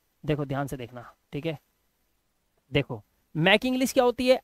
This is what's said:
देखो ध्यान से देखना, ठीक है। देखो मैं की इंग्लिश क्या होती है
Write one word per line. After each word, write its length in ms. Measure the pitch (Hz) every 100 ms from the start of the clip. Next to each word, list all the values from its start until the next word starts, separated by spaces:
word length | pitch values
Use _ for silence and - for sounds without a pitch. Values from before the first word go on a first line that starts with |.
| _ _
देखो 200 | 139 147
ध्यान 220 | 139 135 143
से 100 | 139
देखना, 360 | 117 123 113 _ _
ठीक 140 | 151 156
है। 120 | 147 _ _ _ _ _ _ _ _ _ _ _
देखो 300 | 135 139 117 - _ _
मैं 240 | 156 170 208
की 100 | 254
इंग्लिश 240 | 254 262
क्या 120 | -
होती 240 | 247 240 254
है 120 | 254